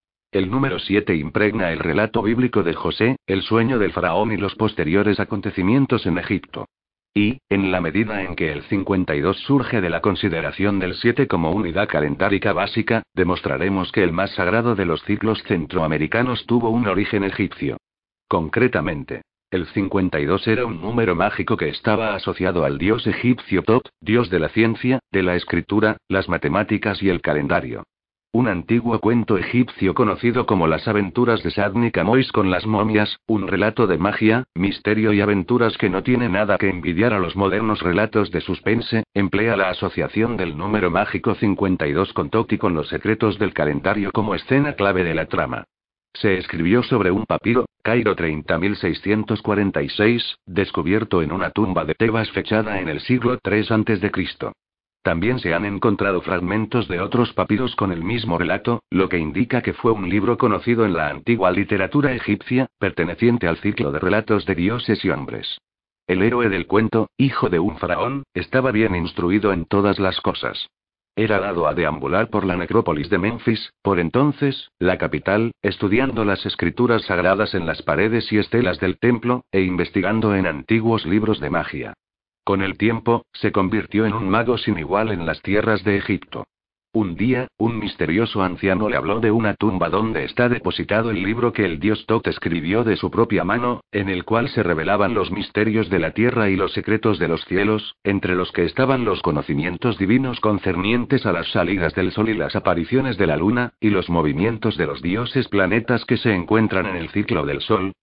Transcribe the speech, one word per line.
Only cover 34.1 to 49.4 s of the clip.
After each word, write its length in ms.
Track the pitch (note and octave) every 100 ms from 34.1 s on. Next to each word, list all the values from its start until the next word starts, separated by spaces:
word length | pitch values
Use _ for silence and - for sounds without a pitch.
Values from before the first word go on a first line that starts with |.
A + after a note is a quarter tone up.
| - G#2+ A#2 B2+
misterio 600 | E2 G2 - G#2 G#2+ A2
y 80 | G#2
aventuras 560 | G2+ G2+ E2+ A#2+ A2+ -
que 100 | G#2+
no 140 | F#2
tiene 260 | B2+ B2 A#2
nada 300 | F#2+ G#2 F#2+
que 100 | G2
envidiar 460 | F2+ D#2 E2+ A#2
a 60 | G#2
los 160 | F2 F2+
modernos 440 | G2 G2 A2+ G#2
relatos 500 | F2+ F2 A2 A2+ G2+
de 120 | F2
suspense, 640 | - F2 - A#2 A#2 A2+ -
emplea 420 | G2+ G2 G2 A2+ G2
la 140 | F#2+
asociación 640 | F2+ F#2+ - C#2+ G2+ A#2 A2
del 220 | F2 D2+
número 320 | G2 G#2+ F2+
mágico 460 | E2+ G#2 F#2 - G2
cincuenta 500 | G#2+ F#2 G2 F#2 D2
y 60 |
dos 200 | D2 G2
con 160 | - D#2
Tot 240 | G#2+ A2+
y 60 | G#2+
con 160 | G#2
los 140 | D#2+ D2
secretos 500 | D#2+ G2+ A2 A2 G2
del 160 | G2+
calendario 580 | - D2+ C#2+ D#2+ G#2 G2
como 220 | - G#2
escena 400 | F2+ - C3+ D3
clave 300 | C3 G2 F#2
de 100 | E2+
la 100 | D#2+
trama. 400 | D#2 F#2 C#2 A#1+ - _ _ _ _
Se 240 | - A2 F#2
escribió 460 | - E2 E2+ A#2
sobre 280 | A#2+ A#2+ F#2
un 140 | G2
papiro, 400 | A2 E2 - A#2+ - _
Cairo 320 | - A#2+ G#2
treinta 440 | F2 E2 D2+ D2 E2
mil 180 | G2 G2+
seiscientos 640 | F#2 D#2+ - G#2+ G2+ G#2+